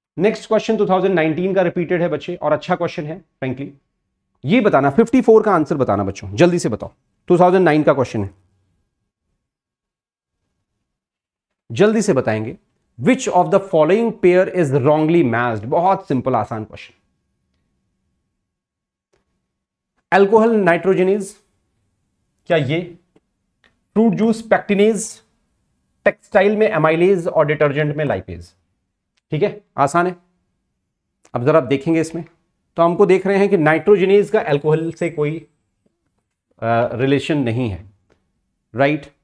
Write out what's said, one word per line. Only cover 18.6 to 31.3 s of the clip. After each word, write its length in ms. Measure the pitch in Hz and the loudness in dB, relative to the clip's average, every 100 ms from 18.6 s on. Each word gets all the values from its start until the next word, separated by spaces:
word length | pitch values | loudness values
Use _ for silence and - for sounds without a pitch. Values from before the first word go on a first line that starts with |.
| _ _ _ _ _ _ _ _ _ _ _ _ _ _ _ | _ _ _ _ _ _ _ _ _ _ _ _ _ _ _
अल्कोहल 440 | 180 196 220 220 220 | 2 4 4 2 2
नाइट्रोजनेज, 800 | 185 170 180 175 185 208 190 - _ _ _ _ _ _ _ _ _ _ - | 2 0 0 0 0 0 -4 -16 _ _ _ _ _ _ _ _ _ _ -4
क्या 80 | 170 | -2
ये? 240 | 131 160 180 - _ _ _ _ _ _ _ _ _ - | -2 -4 -6 -14 _ _ _ _ _ _ _ _ _ 0
फ्रूट 180 | 226 | 0
जूस 280 | 170 220 220 | 2 0 -2
पेक्टिनेज, 680 | - 190 - 202 208 220 - - _ _ _ _ _ _ _ _ - | -2 -2 0 0 2 0 -6 -14 _ _ _ _ _ _ _ _ -4
टेक्सटाइल 500 | - _ 208 202 208 | -4 _ 2 2 2
में 120 | 214 | 0
amylase 560 | 160 156 160 180 190 170 | 0 0 2 2 2 0
और 180 | - 147 | 0 0
डिटर्जेंट 500 | 156 147 139 151 147 | 2 0 0 -4 -2
में 80 | 147 | -4
lipase। 400 | 98 92 87 87 _ _ _ _ _ _ _ _ | -4 -6 -14 -16 _ _ _ _ _ _ _ _
ठीक 120 | 156 | -4
है, 160 | 202 - - - | -4 -4 -12 -4
आसान 300 | 139 170 180 | -2 0 -2
है। 80 | 180 _ _ _ _ _ _ _ _ _ _ _ | -4 _ _ _ _ _ _ _ _ _ _ _